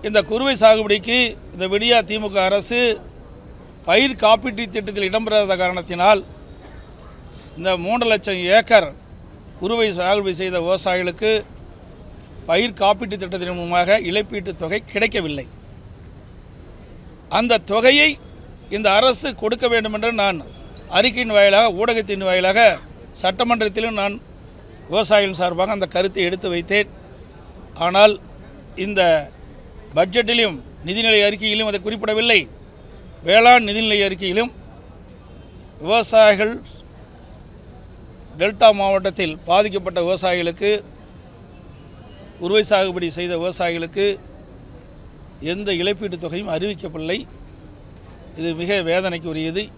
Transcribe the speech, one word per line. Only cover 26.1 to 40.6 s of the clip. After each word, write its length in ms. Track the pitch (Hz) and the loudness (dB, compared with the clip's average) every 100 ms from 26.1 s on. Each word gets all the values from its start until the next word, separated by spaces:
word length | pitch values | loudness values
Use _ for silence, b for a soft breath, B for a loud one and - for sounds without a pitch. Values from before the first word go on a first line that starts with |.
| 185 175 | -2 -2
எடுத்து 200 | 185 190 | -2 -4
வைத்தேன். 340 | 170 - 202 202 - - - - - - - - - | -6 -2 -2 -2 -8 -20 -20 -20 -20 -20 -20 -20 -4
ஆனால் 300 | 170 185 214 202 - - - - - - | 0 6 6 4 -10 -20 -20 -20 -18 -10
இந்த 160 | 196 196 175 160 139 - - - - - - 143 | -4 2 4 2 -2 -18 -20 -20 -20 -20 -6 -2
பட்ஜெட்டிலும் 600 | 185 220 226 240 220 147 - - 160 | 0 0 0 0 0 -4 -14 -14 -8
நிதிநிலை 340 | 202 226 214 202 | -2 2 4 2
அறிக்கையிலும் 420 | 202 214 214 214 | 0 -4 -2 -2
அதை 100 | 202 196 | -4 -6
குறிப்பிடவில்லை. 540 | 214 214 214 233 208 135 - - - - - - - 170 | -6 -4 0 2 2 0 -16 -20 -20 -20 -20 -20 -10 2
வேளாண் 380 | 208 240 247 214 | 6 8 6 4
நிதிநிலை 300 | 208 220 208 196 | -2 0 0 0
அறிக்கையிலும் 440 | 185 190 190 240 - - - - - - - - - - - - - | -2 -2 -2 -4 -8 -20 -20 -20 -20 -20 -20 -20 -20 -20 -20 -20 -12
விவசாயிகள், 720 | 156 226 214 220 214 196 214 240 - - - - - - - - - - - - - - - - - 147 | -2 0 4 6 6 6 0 -4 -14 -20 -20 -20 -20 -20 -20 -20 -20 -20 -20 -20 -20 -20 -20 -20 -20 -4
டெல்டா 300 | 190 202 226 202 | -4 6 4 6
மாவட்டத்தில் 560 | 196 196 190 180 170 156 165 | 0 0 -2 -4 -6 -6 0
பாதிக்கப்பட்ட 480 | 180 214 190 185 180 170 | 2 2 -2 -6 -4 -2
விவசாயிகளுக்கு, 680 | 185 185 180 170 170 | -2 -2 -2 -4 -2